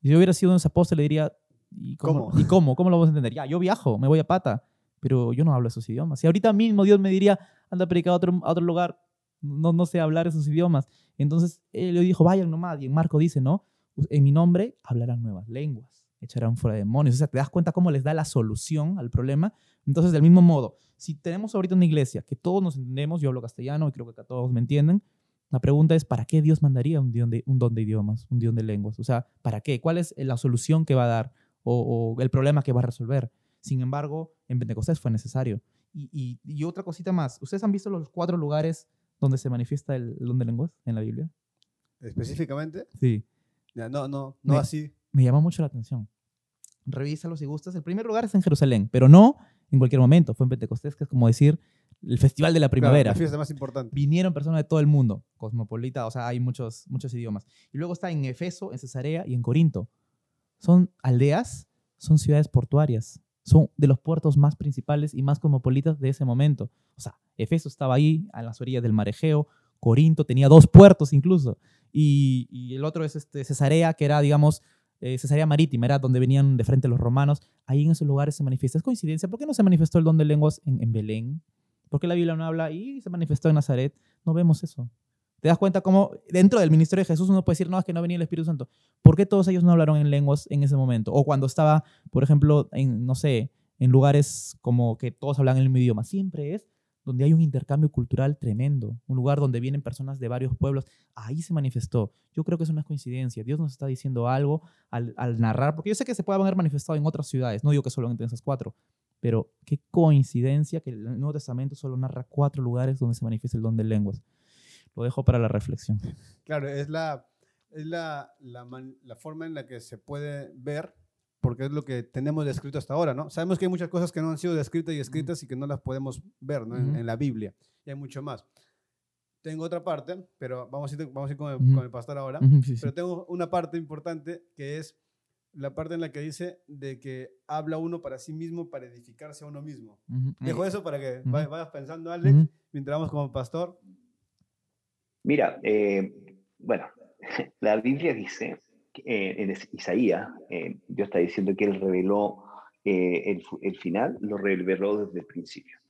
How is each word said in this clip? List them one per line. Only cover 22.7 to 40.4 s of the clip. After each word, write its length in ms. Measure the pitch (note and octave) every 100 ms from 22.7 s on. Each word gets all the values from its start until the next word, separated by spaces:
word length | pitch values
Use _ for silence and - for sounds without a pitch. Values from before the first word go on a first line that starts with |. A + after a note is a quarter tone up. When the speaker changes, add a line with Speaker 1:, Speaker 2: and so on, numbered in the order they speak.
| C3+
Speaker 1:
entendemos, 440 | B2+ C3 D3 E3+
yo 80 | C#3
hablo 100 | B2+
castellano 460 | A#2 - B2 D3 D3+
y 40 |
creo 120 | C3 A#2+
que 60 |
acá 120 | A2+
todos 260 | - B2+ B2
me 80 | A#2+
entienden, 420 | A#2 C#3+ D3+ G3 _ _ _ _ _
la 100 | C3
pregunta 360 | - C#3+ D#3+
es, 100 | E3
¿para 220 | - A#2 A#2+
qué 160 | D#3+
Dios 200 | D3+ D#3
mandaría 380 | D3 C3 B2+ D#3+
un 100 | C3
don 200 | A#2 A#2
de, 120 | A#2 C#3
un 120 | C3
don 160 | A#2+
de 80 | A2+
idiomas, 440 | G#2+ G#2+ G2+ A2+ -
un 80 | B2
don 160 | A#2
de 80 | A2+
lenguas? 380 | A2 G#2 G#2 A2
O 40 |
sea, 220 | A#2 A#2+ - _
¿para 180 | A#2+ G#2+
qué? 180 | - B2+
¿Cuál 180 | E3 E3+
es 160 | E3 -
la 200 | C3+ B2
solución 480 | C#3+ A#2+ - D#3+
que 100 | D#3+
va 100 | C3
a 40 | A#2+
dar 240 | A2+ A2 _ _ _
o, 500 | - A#2+ A#2 A#2 A2+ A2+
o 40 |
el 80 | B2+
problema 320 | C3+ C#3 D3
que 100 | C#3
va 80 | B2
a 40 |
resolver? 480 | B2 - A#2 C#3 A#2+ _ _ _
Sin 200 | - C3
embargo, 520 | B2+ C#3+ D3+ D#3 D#3+ _ _
en 120 | B2+
Pentecostés 420 | A2+ A2 G#2+ E3
fue 100 | -
necesario. 500 | A2 - C3 B2+ G2+ _ _ _
Y, 160 | D#3 C#3+
y, 260 | D3+ B2 A#2+
y 200 | - D3
otra 180 | D#3+ F3+
cosita 280 | F#3+ E3 F#3
más, 260 | F#3 C#3 -
¿ustedes 220 | - G3
han 80 | G#3
visto 180 | G3+ G3
los 180 | F#3 D3+
cuatro 260 | - E3+ F3
lugares 500 | D3 D3+ D#3+ D#3+ _ _ _ _
donde 200 | C#3 C3
se 120 | C3
manifiesta 460 | B2 A#2+ C#3+ - C3
el, 200 | A#2 -
el 60 | B2
don 120 |
de 60 | B2